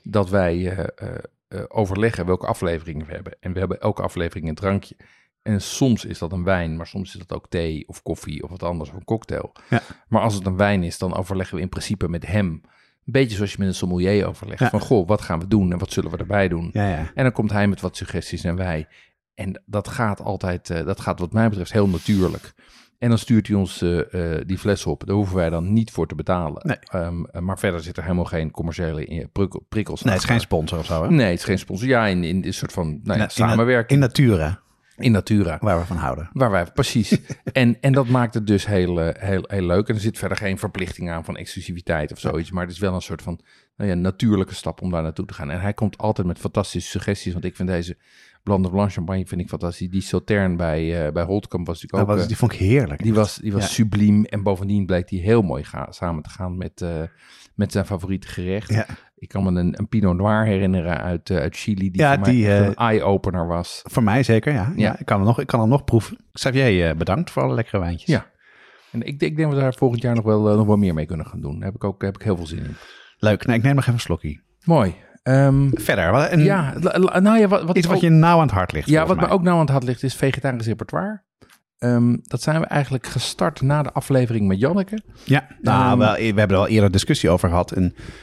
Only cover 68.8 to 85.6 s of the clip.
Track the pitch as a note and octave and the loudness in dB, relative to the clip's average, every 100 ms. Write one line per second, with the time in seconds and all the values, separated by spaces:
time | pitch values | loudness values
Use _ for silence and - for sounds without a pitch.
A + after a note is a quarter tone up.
68.8 | _ A#2 - C#3+ D#3 D#3 D#3 C#3 C3+ B2+ | _ -8 -6 -4 -2 0 0 2 0 2
69.8 | C3+ A#2 A#2+ A#2 A2 G#2+ G#2+ G#2+ G#2+ G#2 | 0 2 0 0 2 4 4 4 4 4
70.8 | G2 D#2 D#2 E2 D#2 F2 D2+ E2+ F#2+ G#2 | 4 0 -2 -6 -8 -10 -8 -6 -8 -6
71.8 | G2+ F#2+ G2 G2 A2+ F2 D#2+ D#2 C#2 D2+ | -6 -4 -6 -4 -2 -2 -4 -8 -10 -12
72.8 | - - - _ G#2+ G2+ - A#2 C3 C#3 | -18 -20 -20 _ 2 2 2 2 2 2
73.8 | B2+ A#2 - E2 D#2 D2 _ _ - D#3+ | 2 0 -2 -4 -4 -10 _ _ 2 4
74.8 | F#2+ - - - - C3+ C#3 C3+ C#3 - | 2 -2 -14 -8 0 4 6 4 4 0
75.8 | - A2+ E2+ A#2+ E3 E3+ E3 G3 C#3 - | 0 2 4 2 4 4 4 4 0 -2
76.8 | F3 - F#3 F#3 G3+ A3+ G3+ G3 E3 F3+ | 0 2 2 4 6 6 6 4 2 2
77.8 | E3 F#3 E3+ D#3+ E3 E3+ D3 G2 F2+ D#2 | 2 4 6 8 8 6 4 2 0 -2
78.8 | - D#3 D#3 F3+ E3+ F#3+ F3 F3 D3+ C#3 | 2 4 4 2 2 2 4 4 4 2
79.8 | B2 A#2+ C3+ - C#3 B2+ C#3 B2 A2+ A2 | 0 -2 -4 0 0 0 -2 -2 -2 -4
80.8 | - D3+ F#3+ G#3+ _ _ - _ _ _ | -4 -4 -4 -6 _ _ -20 _ _ _
81.8 | A#2+ A#2+ A#2+ A#2+ - B2 - D#3+ - D3 | 0 4 4 2 -2 -4 0 0 0 0
82.8 | C3+ C3 - B2 - - F3 D#3 C3 D3 | 0 -4 -4 -6 -6 -2 -2 0 0 2
83.8 | C#3+ - - C3+ B2 A#2 G2+ F#2+ C3 F#3+ | 0 -4 0 2 2 2 2 2 2 2
84.8 | F#3+ A3 - - - C#3 - - | -2 -6 -12 -10 0 2 0 -4